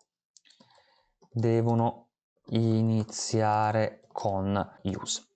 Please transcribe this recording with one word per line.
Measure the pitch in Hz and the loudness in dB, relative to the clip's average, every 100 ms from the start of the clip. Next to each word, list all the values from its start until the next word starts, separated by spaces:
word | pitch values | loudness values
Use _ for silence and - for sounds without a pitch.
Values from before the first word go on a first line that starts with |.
| _ _ _ _ _ _ _ _ _ _ _ _ - | _ _ _ _ _ _ _ _ _ _ _ _ -10
devono | 113 113 113 117 117 117 - - _ _ _ - | -2 2 2 2 2 0 -2 -12 _ _ _ -4
iniziare | 113 113 110 113 110 107 - - 113 107 107 107 110 107 - - | 0 2 2 2 2 -2 -6 -4 0 2 2 2 0 -2 -4 -14
con | - 107 95 95 101 - - | -6 -4 -2 0 0 -2 -6
use | 98 92 - - - | -6 -6 -6 -10 -12